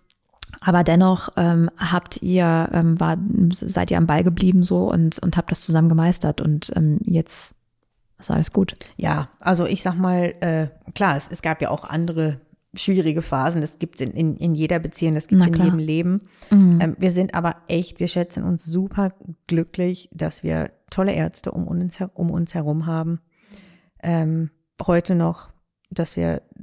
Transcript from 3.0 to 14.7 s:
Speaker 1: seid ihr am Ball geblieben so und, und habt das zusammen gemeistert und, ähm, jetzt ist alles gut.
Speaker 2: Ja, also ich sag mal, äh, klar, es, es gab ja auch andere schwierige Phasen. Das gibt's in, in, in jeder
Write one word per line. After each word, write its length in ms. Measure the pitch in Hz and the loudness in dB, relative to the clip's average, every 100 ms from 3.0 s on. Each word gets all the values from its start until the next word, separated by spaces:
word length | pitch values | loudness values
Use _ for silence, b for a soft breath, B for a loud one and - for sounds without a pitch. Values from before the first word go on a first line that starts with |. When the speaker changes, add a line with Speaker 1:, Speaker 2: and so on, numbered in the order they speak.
| 160 165 196 - 175 | 0 0 0 2 2
Speaker 1:
seid 380 | 180 - 180 175 | 2 -4 -2 0
ihr 80 | 175 | 2
am 80 | 165 | 4
Ball 180 | 151 | 4
geblieben 400 | 175 170 185 185 | 2 2 4 4
so 260 | 180 180 185 | 4 2 2
und, 280 | 170 160 - | 2 2 2
und 160 | 180 165 | 0 -2
habt 140 | - | -2
das 100 | 175 | -4
zusammen 240 | - 160 165 | 0 4 4
gemeistert 520 | 165 165 180 151 - | 4 4 2 -2 -2
und, 320 | 151 151 - | -2 -2 -2
ähm, 240 | - 156 151 | 0 2 2
jetzt 500 | - 165 160 - - - _ _ _ _ _ _ | 0 0 0 -4 -6 -12 _ _ _ _ _ _
ist 120 | - | -4
alles 220 | 156 160 | -2 0
gut. 220 | 208 190 - B - | 0 -2 -4 B -8
Speaker 2:
Ja, 320 | 165 151 131 _ | -4 -4 -6 _
also 260 | - 175 175 | -2 0 0
ich 160 | 196 | -2
sag 140 | 185 170 | -2 -2
mal, 380 | 185 180 175 - | 0 0 0 -2
äh, 280 | 180 160 156 - - | -2 -2 -4 -8 -16
klar, 220 | - 196 143 | -2 -2 0
es, 120 | - | -4
es 120 | 175 | -6
gab 180 | 160 160 | -6 -4
ja 100 | - | -4
auch 140 | 147 | -6
andere 560 | - 156 170 160 156 135 - _ _ | -6 -4 -4 -2 -4 -4 -12 _ _
schwierige 480 | - - 190 160 156 | -6 0 2 2 -2
Phasen. 380 | 160 165 160 170 | -2 -2 -2 -2
Das 180 | 151 - | -4 -6
gibt's 220 | 170 - | -10 -6
in, 100 | 131 | -6
in, 240 | - 160 - | -2 -2 0
in 160 | 170 | -2
jeder 240 | 156 156 | 0 0